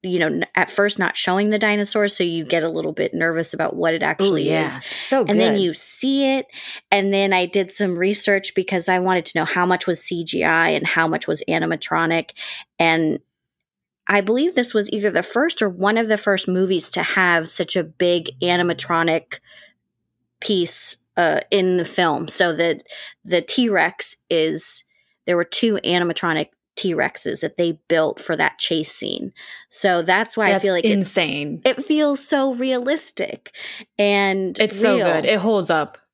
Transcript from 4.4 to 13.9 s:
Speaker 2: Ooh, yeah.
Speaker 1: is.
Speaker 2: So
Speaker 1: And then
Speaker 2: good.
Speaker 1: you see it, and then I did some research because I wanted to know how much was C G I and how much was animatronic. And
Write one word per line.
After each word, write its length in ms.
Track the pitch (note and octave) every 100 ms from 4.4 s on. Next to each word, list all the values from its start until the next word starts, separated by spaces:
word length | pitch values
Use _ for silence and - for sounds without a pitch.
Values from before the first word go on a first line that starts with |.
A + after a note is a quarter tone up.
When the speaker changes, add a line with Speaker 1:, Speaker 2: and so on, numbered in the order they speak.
| D#3
Speaker 2:
Ooh, 40 |
yeah. 260 | D#3+ D3+ C3
Speaker 1:
is. 60 | - - -
Speaker 2:
So 180 | C4+ G3+
Speaker 1:
And 120 | G#3
then 140 | A3 G#3
Speaker 2:
good. 60 |
Speaker 1:
you 120 | F3+
see 640 | D#3 - - C4 C4+ C4+ C4+
it, 80 | - - - - _
and 220 | G3+ G3
then 200 | G3 G3
I 120 | F#3 F3+
did 260 | G3+ F#3
some 260 | - G3+ E3+
research 560 | F#3 G3+ - G3 G3 -
because 320 | F#3 F#3 E3+
I 100 | F#3
wanted 260 | F#3 F3+ E3
to 140 | E3
know 60 | D#3
how 200 | F3+ F3+
much 220 | F3+ -
was 140 | E3+
C 220 | - F3
G 200 | E3 -
I 260 | D#3+ D#3+ E3
and 160 | D3+ E3
how 200 | - E3
much 200 | D#3 -
was 160 | D#3 -
animatronic. 800 | D#3+ E3 D#3+ - E3 E3 E3 - - - - - -
And 400 | E3 D#3+ D#3 - _ _ _ _ _ _ _